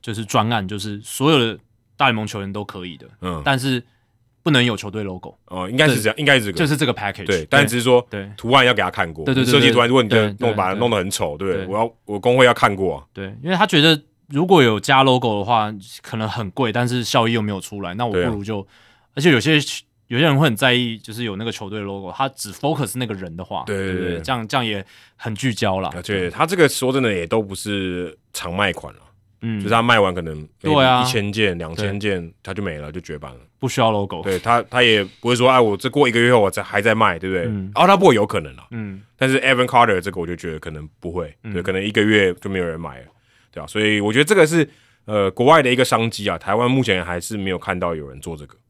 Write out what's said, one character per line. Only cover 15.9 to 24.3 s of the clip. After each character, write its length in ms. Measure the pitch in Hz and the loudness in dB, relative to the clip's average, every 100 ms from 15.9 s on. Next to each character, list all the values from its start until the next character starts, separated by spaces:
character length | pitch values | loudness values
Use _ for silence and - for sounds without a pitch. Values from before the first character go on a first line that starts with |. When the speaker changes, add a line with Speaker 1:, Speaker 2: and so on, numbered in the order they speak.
| - | -20
Speaker 1:
可 140 | - 117 | -10 -6
能 120 | 110 | -4
很 200 | 117 101 | -4 -8
贵， 200 | - 120 | -4 -2
但 160 | 107 123 | 0 -2
是 160 | 123 | -2
效 240 | 113 135 113 | 0 2 2
益 60 | |
又 80 | 117 | 0
没 100 | 104 | -2
有 80 | 98 | -6
出 220 | - 101 | -10 -12
来， 120 | 90 95 | -10 -6
那 100 | 120 | -2
我 80 | |
不 60 | 92 | 0
如 240 | 87 104 | -2 -4
就， 180 | 104 104 | -6 -8
Speaker 2:
对 60 | 95 | -10
啊。 460 | _ _ _ _ - | _ _ _ _ 0
Speaker 1:
而 60 | |
且 100 | 165 | 4
有 80 | 127 | 4
些， 160 | 139 156 - - _ _ _ | 4 0 0 -10 _ _ _
有 120 | 120 | 0
些 60 | 160 | 4
人 120 | 139 | 4
会 80 | 156 | 2
很 100 | 104 | 2
在 160 | 131 123 | 2 2
意， 240 | 120 113 | 0 -6
就 120 | - | -12
是 120 | 110 | -8
有 120 | 120 98 | -6 -4
那 60 | |
个 80 | 113 | -6
球 160 | - 98 | -8 -8
队 120 | 107 | -8
logo， 340 | 101 98 95 85 | -8 -8 -12 -6
他 140 | 135 | -6
只 240 | - 104 | -6 -14
focus 460 | 92 143 147 113 123 | -6 -4 -2 -4 -4
那 80 | 120 | -6
个 80 | 98 | -6
人 200 | 90 82 | -8 -12
的 80 | |
话， 200 | 90 95 69 | -10 -8 -6
Speaker 2:
对， 100 | 98 | -4
对， 100 | 95 | -2
对。 80 | |
Speaker 1:
对 100 | 92 | -4
不 60 | 90 85 | -4 -6
对？ 40 | |
这 100 | 80 | -4